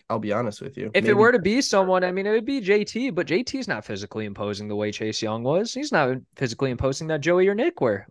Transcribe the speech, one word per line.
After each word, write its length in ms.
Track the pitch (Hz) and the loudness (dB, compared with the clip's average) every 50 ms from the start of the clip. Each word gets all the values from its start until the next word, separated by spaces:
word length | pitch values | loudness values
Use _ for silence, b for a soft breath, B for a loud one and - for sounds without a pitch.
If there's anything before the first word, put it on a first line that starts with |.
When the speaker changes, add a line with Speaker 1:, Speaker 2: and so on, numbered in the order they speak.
| _ - | _ -6
Speaker 1:
I'll 100 | 113 107 | -4 -4
be 120 | 110 104 | -2 -2
honest 300 | 101 113 120 107 - - | -2 -2 -2 -4 -6 -8
with 160 | - - - | -14 -12 -10
you. 140 | 95 98 104 - | -8 -10 0 0
Speaker 2:
If 100 | 196 214 | 0 2
it 0 | |
Speaker 1:
Maybe 100 | 214 208 | 4 4
Speaker 2:
were 180 | 202 220 240 | 6 6 6
to 80 | 240 214 | 6 4
be 220 | 160 196 220 277 | 2 2 2 2
someone, 420 | - - 220 196 190 185 185 185 180 | 0 2 2 2 4 4 2 2 2
I 80 | 180 | 0
mean, 160 | 180 190 196 | -2 -2 0
it 40 | 208 | 2
would 140 | 214 240 220 | 0 0 0
be 160 | 277 277 269 | 0 -4 -4
J 220 | 190 185 202 208 202 | 2 2 2 2 2
T, 260 | - - 220 262 269 | 0 -4 -4 -4 -2
but 180 | 165 180 170 | -2 -2 -2
J 160 | - 160 220 254 | 0 0 0 0
T's 240 | - - 269 247 | -2 -6 -6 -4
not 180 | 208 131 107 - | -4 -6 -6 -4
physically 400 | - 107 95 104 - - 110 107 | -8 -8 -8 -8 -8 -6 -6 -6
imposing 420 | 104 98 104 104 104 101 98 104 | -6 -6 -6 -4 -4 -4 -6 -6
the 80 | 104 104 | -6 -4
way 160 | 104 107 107 | -2 -2 -2
Chase 300 | 101 - 110 107 104 - | -4 -4 -4 -4 -4 -2
Young 220 | 113 107 110 113 120 | -2 -2 -4 -2 0
was. 300 | 131 156 190 233 226 - | 0 2 2 0 -2 -4
He's 180 | 254 302 285 | -6 -6 0
not 260 | 247 165 147 - 131 127 - _ _ | 2 2 2 2 0 -4 -6 _ _
physically 360 | - 139 113 113 - 139 131 | -4 -4 -4 -2 -2 -2 -2
imposing 360 | 123 - 139 131 139 - 160 | -2 0 -2 -2 -2 -2 -4
that 140 | 156 156 147 | -4 -4 0
Joey 260 | 139 170 175 185 185 | 2 4 4 6 6
or 80 | 196 202 | 4 4
Nick 260 | 214 285 349 349 - | 2 0 -2 0 0
were. 240 | 131 117 101 98 - - | 0 0 0 0 -4 0